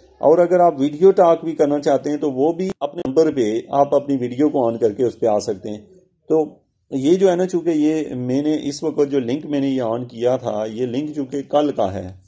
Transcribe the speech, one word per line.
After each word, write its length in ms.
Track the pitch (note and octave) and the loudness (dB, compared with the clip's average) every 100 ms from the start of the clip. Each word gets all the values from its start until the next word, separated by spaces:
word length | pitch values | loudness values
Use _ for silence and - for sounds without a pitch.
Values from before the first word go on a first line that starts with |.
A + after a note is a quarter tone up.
| _ _ | _ _
और 180 | D3 E3+ | 4 4
अगर 200 | F3 F3+ | 4 4
आप 200 | F3 D3 | 4 2
वीडियो 320 | C#3+ D3 F#3+ | -2 4 4
टॉक 320 | F#3+ F3 E3 | 6 4 4
भी 80 | E3 | 0
करना 260 | D3+ D3 D3 | 0 0 2
चाहते 320 | D3+ C#3 D3 | 0 0 0
हैं 100 | D3 | -4
तो 100 | D3 | -2
वो 220 | B2+ D3 | 0 0
भी 180 | E3 F#3 - | 0 -4 -6
अपने 200 | C#3+ D#3+ C3+ | -8 -6 -2
नंबर 260 | C3+ D#3+ | 2 2
पे 340 | C#3 G#2+ A2+ - | 2 0 -2 -2
आप 160 | C#3 C#3+ | 0 2
अपनी 220 | C#3+ C#3 C3+ | 2 0 -2
वीडियो 320 | A#2+ B2 D3 | -2 0 0
को 240 | C#3+ A#2 | 2 0
on 80 | A#2 | 0
करके 240 | A2+ G#2 | -2 0
उस 120 | A#2+ - | -2 0
पे 100 | A#2 | 0
आ 120 | G#2 | 0
सकते 300 | G2 F#2+ G#2+ | -2 -6 -8
हैं। 160 | G#2 - - _ _ - | -12 -14 -20 _ _ -2
तो 360 | D#3+ D3+ - _ _ _ | 0 0 -6 _ _ _
ये 220 | C#3 C#3 | -4 0
जो 140 | F#3 G3 | 4 4
है 80 | F3 | 2
ना, 100 | F#3 | -2
चूँकि 240 | F3+ D#3+ | -2 -2
ये 400 | D#3 D3+ D#3 D3 | 0 0 0 -4
मैंने 420 | B2+ B2 C3+ D3+ D#3 | -6 -2 -2 0 -2
इस 280 | C#3 C#3 | -4 -6
वक्त 200 | D#3+ - | -4 -2
जो 140 | C#3 C#3 | 0 0
लिंक 280 | A#2 C#3+ D#3+ | -2 -4 -4
मैंने 220 | D3 C#3 | -2 -2
ये 120 | C3 | -2
on 240 | A#2 A#2 B2 | -2 -4 -6
किया 280 | A2+ A#2+ B2+ | -4 -2 0
था, 280 | A2+ G#2+ A2 | -2 -4 -6
ये 200 | A2 B2+ | -4 -4
लिंक 280 | B2 D3+ | -4 -6
चूँकि 280 | D3+ C3 C#3+ | -6 -6 -8
कल 280 | C3+ D3 D3 | -2 0 0
का 160 | B2 G2 | 0 -4
है, 360 | G2 F#2 F#2 | -4 -10 -14